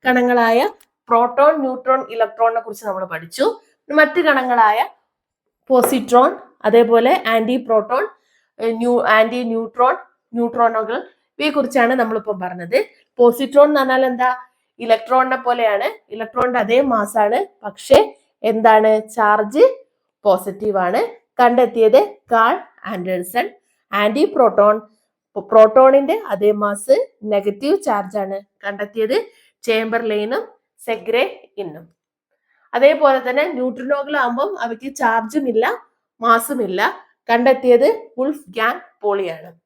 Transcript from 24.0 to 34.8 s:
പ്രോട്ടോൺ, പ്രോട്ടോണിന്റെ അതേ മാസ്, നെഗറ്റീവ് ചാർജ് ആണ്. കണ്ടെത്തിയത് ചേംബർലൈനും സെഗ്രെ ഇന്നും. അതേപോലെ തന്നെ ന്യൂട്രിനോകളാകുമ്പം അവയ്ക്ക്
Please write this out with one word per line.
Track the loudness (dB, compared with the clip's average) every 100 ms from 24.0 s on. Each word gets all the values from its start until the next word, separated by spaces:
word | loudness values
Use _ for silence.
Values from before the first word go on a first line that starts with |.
| 0 0 -2
പ്രോട്ടോൺ, | 2 2 4 4 2 -4 _ _ _ _ -14
പ്രോട്ടോണിന്റെ | 2 6 6 8 6 4 2 -4 -4
അതേ | -2 0
മാസ്, | 0 -4 -6 0 0 0 _
നെഗറ്റീവ് | -4 -4 -4 -6 -2 -2
ചാർജ് | -2 -4 -4 -8
ആണ്. | -8 -10 -14 _ -12
കണ്ടെത്തിയത് | -10 -10 -6 -4 -4 -6 _ _ _
ചേംബർലൈനും | -4 -4 -2 -4 -4 -4 -4 -6 -8 _ _ _ -8
സെഗ്രെ | -8 -4 -2 -2 -6 -20 -14
ഇന്നും. | -14 -14 -20 _ _ _ _ _ _ _ _
അതേപോലെ | 2 2 4 2 2 0
തന്നെ | -2 -2
ന്യൂട്രിനോകളാകുമ്പം | -2 -6 -6 -4 -4 -2 -4 -2 -2 -6 -6
അവയ്ക്ക് | -8 -8